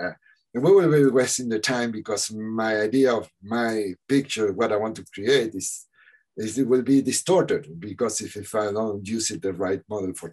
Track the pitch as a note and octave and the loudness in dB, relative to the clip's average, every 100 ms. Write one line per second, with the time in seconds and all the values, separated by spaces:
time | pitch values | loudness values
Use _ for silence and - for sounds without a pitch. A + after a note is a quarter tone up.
0 | F2+ - _ _ _ B2 D3 G3 E3+ D3 | -8 -10 _ _ _ 0 6 6 6 6
1 | C#3 B2+ B2+ - B2 A2 G#2+ B2 A#2+ G#2+ | 6 4 2 0 -2 -2 0 0 -2 -4
2 | A2 G#2 - G#2+ A2 A2 A2 G#2+ G#2+ C3 | -4 -4 -4 -6 -6 -2 0 0 2 4
3 | C3 A#2 - _ G2 A2+ A#2 A2 G2+ F2+ | 4 2 -4 _ -6 -2 0 -2 -4 -8
4 | - C#3 - - G#2 F2+ A2+ G#2 A2 A2 | 0 0 0 0 -2 0 0 0 -2 -6
5 | F#2+ - G#2 C3+ A2+ F#2+ - - - _ | -14 -6 2 2 2 -4 -8 -10 -16 _
6 | _ _ _ - A2 A2 B2 B2+ A#2+ C#3 | _ _ _ -10 -6 -2 2 2 4 4
7 | C3 A#2+ - F3+ C#3 - - E2 G2+ F#2+ | 4 -2 2 2 4 -2 -4 -12 -12 -4
8 | A#2 - A2 G#2 G2 A2 G#2 G#2 A2 G2+ | -4 -2 -8 -10 -6 -4 -2 -2 -4 -6
9 | F#2+ A2+ A2 G2 F#2+ F2+ F#2 F#2+ - G#2 | -6 -6 -4 -4 -6 -4 -4 -4 -4 -6
10 | F#2+ F#2 E2+ | -6 -8 -10